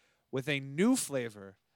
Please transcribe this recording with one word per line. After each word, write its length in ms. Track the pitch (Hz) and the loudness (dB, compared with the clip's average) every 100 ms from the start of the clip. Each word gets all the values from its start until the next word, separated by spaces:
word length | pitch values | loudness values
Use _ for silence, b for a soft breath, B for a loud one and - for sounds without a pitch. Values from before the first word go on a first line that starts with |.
| _ _ _ | _ _ _
with 160 | 131 135 | -4 -2
a 120 | 139 | -2
new 360 | 135 143 220 262 | -2 2 4 4
flavor 640 | - 139 120 104 98 95 _ | 0 -2 -4 -8 -16 -20 _